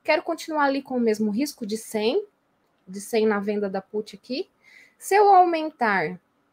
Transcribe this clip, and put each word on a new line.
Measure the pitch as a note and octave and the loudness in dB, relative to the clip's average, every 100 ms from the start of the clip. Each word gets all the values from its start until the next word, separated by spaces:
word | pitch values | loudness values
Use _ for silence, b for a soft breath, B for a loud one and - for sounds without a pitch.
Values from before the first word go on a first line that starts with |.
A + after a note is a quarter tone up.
quero | - D#4 | 0 0
continuar | - D#4+ - D#4 C#4+ | 0 -8 -4 0 0
ali | C#4 | 0
com | C#4 B3+ | -4 -2
o | |
mesmo | A#3 G#3+ G#3+ | 0 0 0
risco | G#3 D4 - G#3 | -2 -4 -6 -8
de | A3 | -8
cem, | - G#3+ A3 F4+ G#4 _ _ _ _ _ - | -6 -2 0 0 -4 _ _ _ _ _ -18
de | F#3+ | -16
cem | - A3+ A3 | -4 0 0
na | G3+ | 0
venda | G3+ G#3 G3 | -2 -4 -4
da | F#3+ | -6
put | - G#3+ G#3 G3 | -6 -8 -8 -14
aqui. | - C4 G4 _ b b b b | -10 -8 -8 _ b b b b
Se | - G4 | 0 4
eu | G4+ | 6
aumentar, | F#4 F4+ D#4+ D#4 - A3+ G3 D#3+ F3+ _ _ _ | 8 6 2 -4 -2 0 0 -2 -6 _ _ _